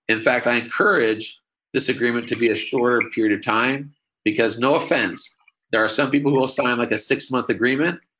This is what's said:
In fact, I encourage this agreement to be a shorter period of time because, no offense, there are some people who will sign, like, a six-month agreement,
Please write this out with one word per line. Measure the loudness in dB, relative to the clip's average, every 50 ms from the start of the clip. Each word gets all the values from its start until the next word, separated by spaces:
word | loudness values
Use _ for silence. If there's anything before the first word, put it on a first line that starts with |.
| _ -2
In | 0 2
fact, | 2 2 2 2 2
I | 0 0
encourage | 0 -2 -2 -2 0 2 2 4 4 2 2 0 -2 -6 -12 -16 -20 _ _ _ _ _ _
this | -4 -2 -2 -2
agreement | -2 0 0 0 0 -2 -4 -4
to | -2
be | 0 2 2
a | 2
shorter | 0 -2 -4 -2 0 2 2 2 2 0 -2
period | -2 0 0 2 0 0
of | 0
time | 0 0 2 2 0 -2 -4 -8 -12 -18 _ _ _ _ _ -4
because, | -2 0 2 0 0 0 0
no | 2 2 2
offense, | 2 0 0 0 0 0 -2 -4 -8 -14 -20 _ _ _ _ _ _ _ _
there | 0 0 0
are | 2
some | 0 0 0 2
people | 2 0 2 2
who | 2 2
will | 2
sign, | 0 -2 -2 0 0 0
like, | 0 -2 -2
a | -2
six-month | -2 -2 -2 -2 -2 -2 -4 -4 -2 -2 -2
agreement, | -2 0 0 0 0 0 -2 -2 -4 -6 _ _ _